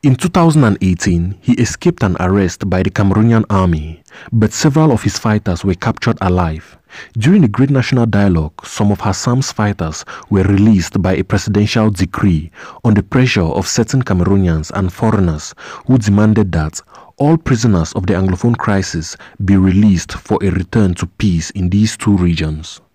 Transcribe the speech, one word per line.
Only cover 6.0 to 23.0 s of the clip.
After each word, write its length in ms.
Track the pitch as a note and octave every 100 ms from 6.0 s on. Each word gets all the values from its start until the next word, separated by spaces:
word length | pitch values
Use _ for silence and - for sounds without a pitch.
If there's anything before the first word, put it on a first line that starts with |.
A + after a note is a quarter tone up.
| - -
alive. 560 | F#2+ F2+ E2+ D#2+ - - _ - -
During 300 | A2 A2+ G3+
the 40 | C3
Great 220 | A2 C3+
National 380 | C#3 B2 B2+ A2+
Dialogue, 580 | G2+ G2+ E2+ D#2 - -
some 260 | - G#2
of 80 | G2+
Hassam's 520 | G2 G2 - B2 C3+
fighters 520 | - G#2 G2 D#2+ D#2 - - -
were 120 | G2
released 560 | F#2 G2 G#2+ G2+ E2+ -
by 160 | F#2 F#2
a 80 |
presidential 680 | - G#2 - G2+ G#2+ A2+ G#2+
decree 580 | G2+ F#2 - G2+ E2 D#2+ - - -
on 120 | A#2+ G2+
the 80 |
pressure 400 | - C3 B2+ -
of 240 | E2 - F#2
certain 340 | - A2+ C3+
Cameroonians 720 | B2 F#2 F2 G2 F2+ D#2+ D2+
and 200 | - F#2+
foreigners 640 | - A2+ G#2+ F2+ D#2 - - - - -
who 140 | B2+
demanded 520 | G#2 G2+ G#2+ G#2+ G2
that 280 | E2 D#2 - _ - - _
all 200 | C#3+ D#3+
prisoners 560 | - A#2+ A#2 F#2 D#2
of 140 | - F#2
the 60 |
Anglophone 440 | F#2 F#2+ F2+ A#2+ A#2
crisis 580 | - G2 F#2 E2+ D#2 - - _ F#2+
be 100 | G2
released 580 | F#2+ F#2+ G#2+ F2+ -
for 260 | - - G#2
a 80 | G2
return 460 | F2+ - A#2 G2 F2
to 100 | E2+
peace 460 | _ G#2 E2+ D#2+
in 180 | G2+ F2+
these 260 | G2+ A2 -
two 220 | - G2
regions. 640 | F2+ E2 D#2 D#2 D#2 - _ _